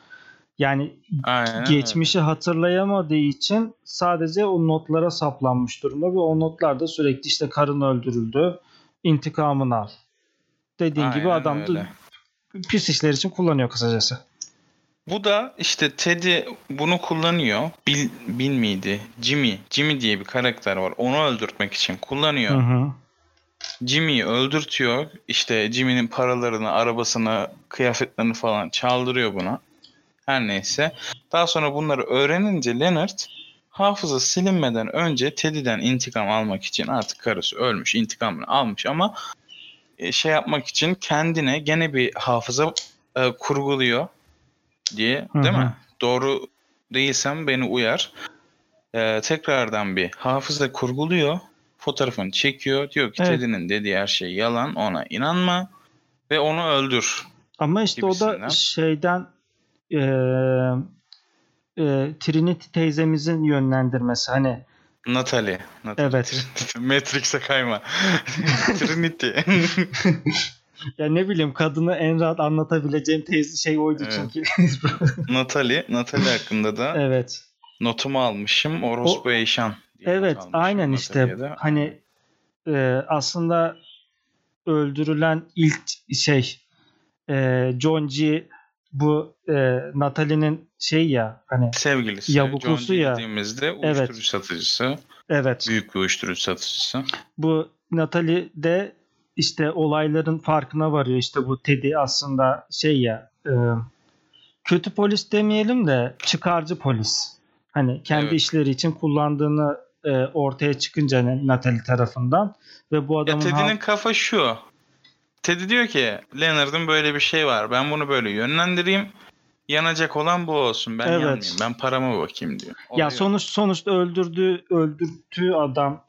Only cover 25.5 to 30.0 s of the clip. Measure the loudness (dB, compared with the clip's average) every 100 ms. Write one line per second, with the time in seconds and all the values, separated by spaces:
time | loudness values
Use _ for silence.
25.5 | 0 0 0 2 2 0 0 0 0 -2
26.5 | -2 0 2 2 0 -2 -2 0 0 -4
27.5 | -10 _ -2 0 0 -4 -2 -2 0 -2
28.5 | -2 -4 -2 0 0 0 0 -2 -2 -4
29.5 | -6 -10 _ -20 _